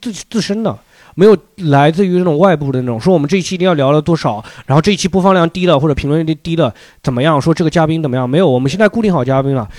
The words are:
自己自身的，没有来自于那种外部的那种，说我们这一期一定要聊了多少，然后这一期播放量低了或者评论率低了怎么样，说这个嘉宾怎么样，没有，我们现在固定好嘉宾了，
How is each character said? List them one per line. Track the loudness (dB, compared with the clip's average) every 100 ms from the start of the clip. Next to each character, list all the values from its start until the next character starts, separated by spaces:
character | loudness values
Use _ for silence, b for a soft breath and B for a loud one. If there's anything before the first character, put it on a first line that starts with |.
自 | -10
己 | -12 -8
自 | -6
身 | -4 -4
的， | -4 -6 b b b 2
没 | 4
有 | 4 0 -8
来 | 0 2 2
自 | 2 0
于 | 0
那 |
种 | 0 2
外 | 2 0
部 | -2
的 | -4
那 | -4
种， | -2
说 | 0
我 | 2
们 | 2
这 | -2
一 |
期 | -2 -2
一 |
定 | 0
要 |
聊 | 2 2
了 | 2
多 | 0 -2
少， | -2 -6 B B
然 | 0
后 | 2
这 | 2
一 | 0
期 | 0
播 | 0
放 | 2
量 | 2 0
低 | 0 0
了 | 2
或 | 2
者 |
评 | -2 -2
论 | -2 -2
率 | -4
低 | -4 -2
了 | -2 b b b
怎 | -4
么 | 0
样， | 0 0
说 | 0
这 | 0
个 | 0
嘉 | 0 0
宾 | -2
怎 | -2
么 | -2
样， | -2
没 | 0
有， | 2
我 | 2
们 | 0
现 | 0
在 | 0
固 | 2
定 | 0
好 | 0
嘉 | 0 0
宾 | 0
了， | -2 -4